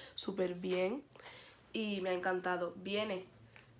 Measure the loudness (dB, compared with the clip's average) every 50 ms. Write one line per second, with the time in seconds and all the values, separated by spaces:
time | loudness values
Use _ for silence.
0 | -14 -8 -4 -2 -2 0 2 2 2 2 0 0 0 2 2 4 4 4 2 0
1 | -4 -8 -16 -18 -16 -16 -16 -16 -16 -18 -20 -20 -12 -6 -2 0 0 0 0 0
2 | 2 2 2 2 2 2 2 2 2 2 2 2 0 0 -2 -4 -4 -2 0 0
3 | 2 0 0 -4 -4 -8 -16 -20 -20 -20 -20 -20 -20 -20 -20